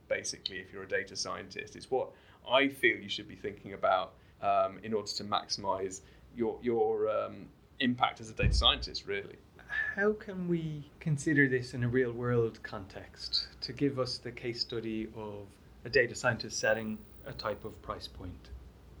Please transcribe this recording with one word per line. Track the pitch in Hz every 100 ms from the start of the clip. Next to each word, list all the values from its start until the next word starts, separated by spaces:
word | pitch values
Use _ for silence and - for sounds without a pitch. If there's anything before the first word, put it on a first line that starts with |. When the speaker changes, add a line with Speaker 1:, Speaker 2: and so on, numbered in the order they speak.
| -
Speaker 1:
basically, | 101 98 - - 95
if | 92
you're | 98
a | 95
data | 101 98 92
scientist. | 95 92 95 - - 101
It's | -
what | 131 101 - - - 101
I | 127 139
feel | 135 120 101
you | 98
should | - 104
be | 92
thinking | 107 98 -
about, | 95 95 92 92 - - -
um, | 101 98 95 92
in | 107
order | 110 104
to | - 104
maximize | 101 - - 101 95 95 92 - - - 117
your, | 113 90
your, | 120 117 110 110 107
um, | 104 104 101 - - - -
impact | 127 123 117 -
as | 110
a |
data | 110 98
scientist, | - 120 135 - - 95
really. | 101 - - - - - - - -
Speaker 2:
How | 208
can | 214 - 190 175
we | 170 160 151 147 -
consider | 165 143 - 147 135
this | 127 123
in | 127
a | 120
real | 123 123
world | 117 123 120 113 107
context | - 107 92 101 92 - - - - -
to | -
give | 120 143 123
us | 123 -
the | 120
case | 117 127 117
study | - 117 113 110 110 113
of | 107 104 101 - - - 120
a |
data | 131 120 -
scientist | 127 107 - -
setting | 117 110 110 107 - - 139
a |
type | 123 110 104 110
of | 95
price | - 98 -
point? | - 92 82 - - - - - -